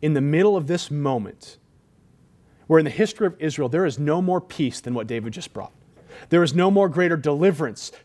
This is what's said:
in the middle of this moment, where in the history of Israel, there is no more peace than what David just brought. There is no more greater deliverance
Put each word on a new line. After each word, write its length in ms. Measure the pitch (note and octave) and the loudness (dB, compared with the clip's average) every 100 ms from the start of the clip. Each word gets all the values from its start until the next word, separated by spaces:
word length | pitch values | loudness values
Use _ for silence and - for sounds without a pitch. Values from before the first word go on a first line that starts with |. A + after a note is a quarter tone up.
in 120 | D3+ | 0
the 80 | D3 | 2
middle 340 | C#3+ D#3 G3+ G3 | 2 4 4 2
of 120 | C#3+ | 0
this 220 | F3 - | -4 -4
moment, 680 | D3 C#3+ B2+ G2 - - - _ _ _ _ _ _ _ _ _ _ - | -4 -2 -2 -6 -14 -20 -20 _ _ _ _ _ _ _ _ _ _ 4
where 120 | D#3+ | 4
in 60 | D3+ | 4
the 60 | |
history 360 | - G#3+ - G3+ | 0 -2 0 -2
of 80 | - | -2
Israel, 280 | D#3 D3 C3 | -6 -4 -2
there 180 | D#3 F3+ | 0 -2
is 140 | C#3 | -2
no 220 | D3 D#3+ | -2 0
more 180 | F#3 F3+ | 0 -2
peace 400 | F3 - C3+ - | -4 -4 -4 -4
than 140 | - | -8
what 140 | A#2+ A2 | -6 -6
David 260 | A#2 A2 | -6 -8
just 200 | A2 - | -10 -12
brought. 200 | - - _ _ _ - - - | -14 -14 _ _ _ -20 -16 0
There 140 | E3+ | 2
is 100 | E3+ | 4
no 180 | D#3+ F#3 | 4 4
more 160 | G3 G3 | 4 2
greater 300 | D#3 F3+ E3 | 2 0 0
deliverance 720 | D3 C#3+ F#3 D3+ C#3+ G#2 - - | 0 2 2 2 -4 -8 -16 -18